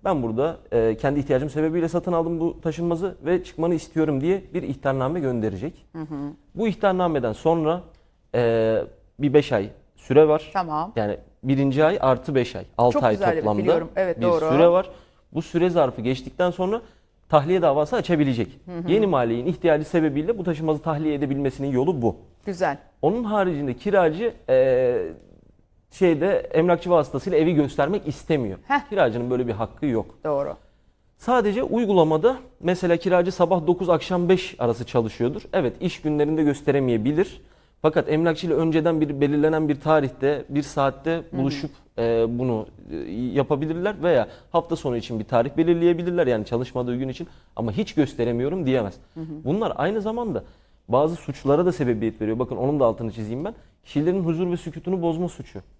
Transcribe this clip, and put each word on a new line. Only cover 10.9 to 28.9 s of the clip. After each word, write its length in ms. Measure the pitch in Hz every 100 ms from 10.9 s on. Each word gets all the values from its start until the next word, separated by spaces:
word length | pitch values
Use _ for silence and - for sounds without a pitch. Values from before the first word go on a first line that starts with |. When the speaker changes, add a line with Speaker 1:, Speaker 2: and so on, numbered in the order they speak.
| 226
Speaker 1:
Yani 200 | 104 101 - _
birinci 420 | 131 135 139 135
ay 140 | 156 190
artı 340 | 131 127 -
beş 220 | 135 120 95
ay. 80 | 92 -
Altı 140 | 123
Speaker 2:
Çok 100 | 120
Speaker 1:
ay 100 | 131
Speaker 2:
güzel, 240 | 107 196 160
Speaker 1:
toplamda 260 | 107 104
Speaker 2:
biliyorum. 260 | - 170 160 165
Evet, 200 | 185 165
Speaker 1:
bir 60 |
Speaker 2:
doğru. 280 | 175 170 156
Speaker 1:
süre 180 | 151 170
var. 220 | 175 190 - - _ _
Bu 100 | -
süre 280 | 170 175 180
zarfı 300 | 170 139 123
geçtikten 500 | 113 131 - - 180
sonra 300 | 175 185 220 - _ _ _ _
tahliye 340 | 156 143 185
davası 340 | 165 139 147 247
açabilecek. 640 | 180 170 147 117 101 - -
Speaker 2:
Hı 220 | 175 170
hı. 40 |
Speaker 1:
Yeni 140 | 196 208
maliğin 400 | 147 120 117 131
ihtiyacı 380 | 165 170 151
sebebiyle 540 | 151 170 156 139 160 226
bu 60 |
taşınmazı 380 | 180 151 156 151
tahliye 320 | 165 147 156
edebilmesinin 560 | 143 143 139 139 127 139
yolu 320 | 127 143 165
bu. 140 | 117 - - _ -
Speaker 2:
Güzel. 320 | 180 180 139 - _
Speaker 1:
Onun 220 | 160 220
haricinde 500 | 226 214 190 151 143
kiracı... 600 | 120 202 196 170 156 233 - -
e, 480 | 131 131 127 127 120 85 80 50 50 _ _ _ _ _
şeyde, 460 | - 185 156 175 185
emlakçı 540 | - 156 170 170 175
vasıtasıyla 480 | 175 139 139 196 165
evi 160 | 160
göstermek 540 | 160 143 - 143 202 -
istemiyor. 500 | - - 156 113 92 -
Speaker 2:
Heh. 200 | 277 -